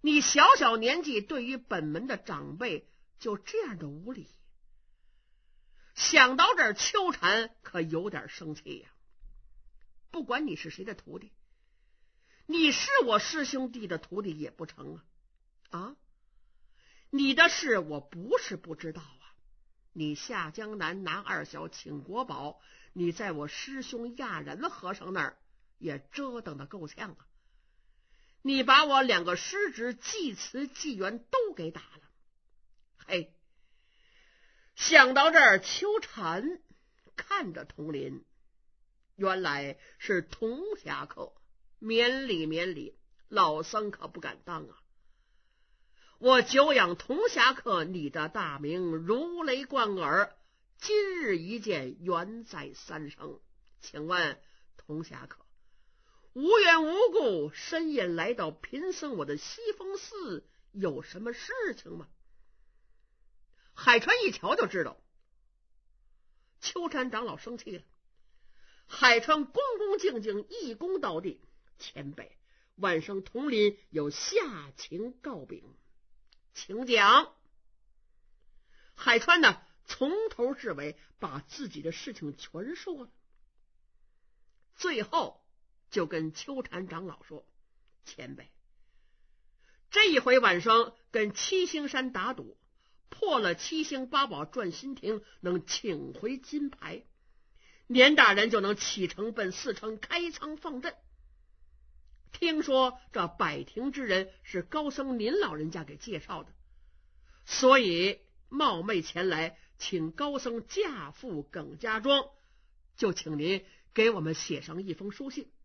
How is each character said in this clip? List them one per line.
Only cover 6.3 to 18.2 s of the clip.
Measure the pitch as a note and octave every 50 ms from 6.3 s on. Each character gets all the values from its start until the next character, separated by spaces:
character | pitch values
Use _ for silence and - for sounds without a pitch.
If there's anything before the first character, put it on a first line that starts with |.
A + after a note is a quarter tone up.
| C4
到 | C4 E4+ G#4+ A#4+
这 | F4 C#4
儿， | A3 G3+
秋 | - - - - G#4 F#4+ F4
禅 | C#4+ - - F3+ G3+ A3+ A3+ A3+ - _
可 | _ - - F3
有 | E3 D#3+ D#3+ D#3+ F#3 G#3
点 | - C#3 -
生 | - - - F3 D#3 D3+
气 | - - D3 C#3+ -
呀。 | - - - - - _ - - - - - - - - - - - - - - - - - - - -
不 | - E4+ C4
管 | - A#3+ C4+ D#4
你 | C4 D#3+
是 | D3+ - D#3+
谁 | - - -
的 | A3+ G3
徒 | - - - -
弟， | - - - - - - _ - _ _ _ _ _ _ _ _ _ - _ _ _ _ _ - _ _
你 | - D#4 E4+ D#4+ D4 -
是 | - - - C#5 C5+ D4
我 | A#3+ G#3+ G#3
师 | - - - D#4 C#4+
兄 | - - C4 C4 B3
弟 | A3+ B3 G#3+
的 | F3 F3
徒 | D#3+ - - F3 G3+
弟 | G#3 G3 D#3
也 | D3+ D3 -
不 | - - E3
成 | D#3 - - C3 D3 D#3 E3 _ - _ - _ _ _ _ _ _ _ _ _ _
啊！ |
啊， | - E3+ F#3 A3+ D4 _ _ _ _ _ _ _ _ - - _ _ - - - - _ _ - - - - -
你 | - C#4 C#4 C4+ C#4
的 | D4 E4
事 | E4+ - - - C#4+ A3+ F#3+
我 | E3 D3+ D3+ C#3+
不 | - - - E3+